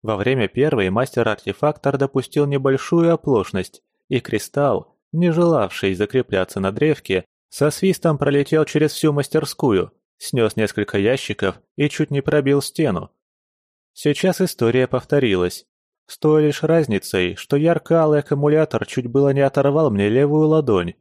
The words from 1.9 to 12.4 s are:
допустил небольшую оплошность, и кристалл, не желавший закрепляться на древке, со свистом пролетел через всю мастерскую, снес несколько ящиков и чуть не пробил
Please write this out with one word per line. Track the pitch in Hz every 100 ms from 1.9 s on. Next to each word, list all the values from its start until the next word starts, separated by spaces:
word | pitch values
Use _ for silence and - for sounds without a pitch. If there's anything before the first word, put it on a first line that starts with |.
| 135
допустил | 139 131 - 147
небольшую | 143 143 135 135 - 170 165
оплошность, | 165 - 120 95 - - - _ _ _
и | 123
кристалл, | - 110 - - 143 95 - _ _
не | 160 175
желавший | 160 170 156 95 - 98
закрепляться | 92 104 131 120 95 92 -
на | 95
древке, | 101 151 143 - 92 - _ _
со | - 147
свистом | - 190 175 170 147
пролетел | 139 143 139 156 151
через | 156 151
всю | - 156
мастерскую, | 143 135 156 139 - 135 95 82 _ _ _
снес | - 131 110 -
несколько | 107 - 101 101
ящиков | 101 135 - 101 98 - _ -
и | 147
чуть | - 151
не | 143
пробил | 139 151